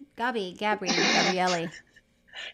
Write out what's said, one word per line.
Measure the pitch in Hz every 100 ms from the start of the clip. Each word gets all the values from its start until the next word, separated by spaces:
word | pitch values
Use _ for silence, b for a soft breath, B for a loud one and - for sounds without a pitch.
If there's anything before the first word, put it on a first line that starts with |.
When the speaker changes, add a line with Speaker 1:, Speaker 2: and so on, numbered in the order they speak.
| 277 -
Speaker 1:
Gabi, | 240 233 185 180
Gabri, | 214 208 180
Gabrielle. | 175 - - 190 185 180 175 165
Speaker 2:
<laughs> | - - - _ _ _ B B